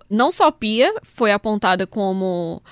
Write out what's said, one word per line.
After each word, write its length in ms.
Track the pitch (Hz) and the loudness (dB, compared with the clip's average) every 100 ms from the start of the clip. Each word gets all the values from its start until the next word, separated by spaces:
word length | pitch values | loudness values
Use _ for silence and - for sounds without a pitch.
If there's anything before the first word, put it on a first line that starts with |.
| - | -2
não 220 | 208 262 | 0 2
só 200 | - 311 | 4 2
Pia 420 | 311 214 220 285 440 | 2 -2 2 2 0
foi 300 | - - 220 | -10 -2 0
apontada 560 | 208 220 208 202 185 185 | 0 0 -2 0 0 -2
como 760 | - 196 190 190 180 170 170 - | -4 -4 -2 -2 -4 -6 -10 -16